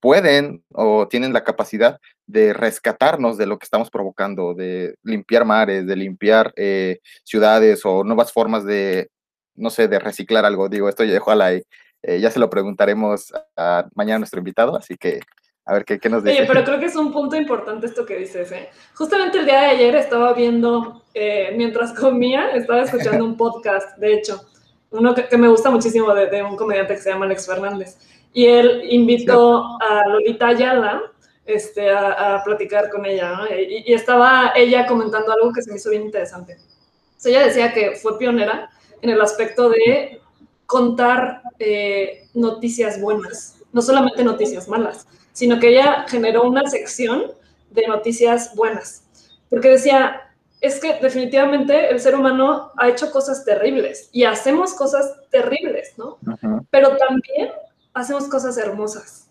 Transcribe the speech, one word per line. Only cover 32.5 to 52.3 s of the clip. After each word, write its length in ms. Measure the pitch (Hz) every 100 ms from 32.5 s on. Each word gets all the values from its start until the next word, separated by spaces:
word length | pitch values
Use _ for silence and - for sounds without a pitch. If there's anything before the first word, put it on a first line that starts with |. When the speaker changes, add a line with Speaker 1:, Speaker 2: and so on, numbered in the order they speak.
| 208 202 208 202
Speaker 2:
con 160 | 202 196
ella, 260 | 190 175 180
¿no? 100 | 214
Y, 380 | 185 185 214 226
y 80 |
estaba 580 | 233 220 247 247 262 247
ella 320 | - 240 247 247
comentando 460 | 240 214 214 220
algo 200 | 220 233
que 100 | 240
se 80 | 226
me 60 | 208
hizo 140 | 214
bien 120 | 214
interesante. 540 | 214 208 180 185 175 175
O 640 | _ _ _ _ _ _
sea, 120 | 247
ella 140 | 254 277
decía 260 | 247 233
que 200 | 226 202 -
fue 220 | 220 214
pionera 520 | 247 233 208 247 - _ _ _
en 80 | 233
el 100 | 220
aspecto 500 | 214 - 226 - 247
de 500 | 226 226 277 277 - _ _ _ _ _
contar, 760 | 254 247 233 247 254 214 - 240 _
eh, 680 | 214 208 202 202 196 - _
noticias 640 | 240 226 220 240 233 220 202
buenas, 560 | 208 214 185 - - _ _
no 80 | 240
solamente 400 | 233 269 254 -
noticias 460 | 247 - 208 180 180
malas, 380 | 220 220 - - _ _
sino 260 | - 247 233
que 100 | 233
ella 340 | 247 277 269 -
generó 340 | 247 220 220
una 240 | 247 254 294
sección 640 | 254 - - 233 262 453 - _ _ _
de 160 | 220 226
noticias 680 | 214 226 233 233 233 233
buenas, 500 | 202 220 208 - - _ _ _ _ _
porque 220 | 240 262
decía, 500 | 262 277 269 254 - - _ _ _
"Es 200 | 285 277
que 180 | 320 302
definitivamente 880 | 262 254 247 269 277 277 262 285 -
el 100 | 240
ser 140 | 262
humano 580 | 269 262